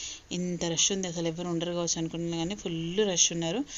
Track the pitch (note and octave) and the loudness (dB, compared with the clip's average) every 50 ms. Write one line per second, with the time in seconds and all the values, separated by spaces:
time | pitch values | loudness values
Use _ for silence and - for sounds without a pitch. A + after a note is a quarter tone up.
0 | - - - - - - - F3+ F3+ F3+ F3+ E3 F3 E3+ E3 D#3+ - - G3+ F#3+ | -10 -10 -10 -12 -10 -6 -4 -2 -2 -2 -2 0 0 0 2 2 2 2 2 0
1 | F#3+ F3+ E3 F3 E3+ E3+ D#3+ E3+ F3 F3 E3+ E3 E3+ F3 F3 F3 E3+ E3 - E3+ | -2 -2 -2 0 0 0 0 0 -2 0 0 0 0 0 0 0 0 0 0 0
2 | E3 D#3+ E3 E3 E3+ E3+ E3+ E3 E3 F3 G#3 G3+ - F#3 E3 E3 E3 E3+ F3 G3+ | 0 -2 -2 -2 -2 0 0 0 0 -2 -2 -4 -4 -4 -2 -2 -2 0 2 2
3 | A3 G3+ F3+ E3 - - F3 E3+ E3 E3 E3+ A#3+ C#4+ - - | 2 4 4 4 4 4 2 0 0 0 0 0 -2 -4 -6